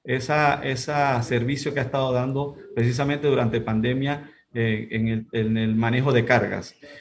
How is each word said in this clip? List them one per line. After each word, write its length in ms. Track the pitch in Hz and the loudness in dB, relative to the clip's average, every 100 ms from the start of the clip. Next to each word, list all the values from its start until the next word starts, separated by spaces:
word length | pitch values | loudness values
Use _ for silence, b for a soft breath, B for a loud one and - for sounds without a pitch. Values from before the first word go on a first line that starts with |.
esa, 580 | - 127 120 151 147 - | -4 -4 0 2 2 2
esa 580 | 139 127 - 147 139 123 | -2 -6 -2 0 2 2
servicio 500 | 117 123 120 139 151 | 0 0 0 -2 -2
que 60 | 139 | -2
ha 40 | |
estado 280 | 120 139 131 | -2 0 0
dando 440 | 123 127 135 143 - B - | 0 0 -2 -4 -8 B 0
precisamente 520 | 120 123 143 147 147 | 0 2 0 0 2
durante 340 | 127 117 113 | 2 2 0
pandemia, 680 | 113 110 120 131 139 147 B B B | -2 0 0 0 -2 -4 B B B
eh, 340 | 117 113 107 110 | -2 0 0 -4
en 160 | 113 113 | -2 0
el, 200 | 113 110 | -2 -4
en 260 | 117 110 110 | -2 0 0
el 180 | 110 110 | 2 2
manejo 360 | 117 123 139 | 2 2 4
de 140 | 123 117 | 4 4
cargas. 500 | 120 101 101 - - B B | 4 2 -4 -10 -16 B B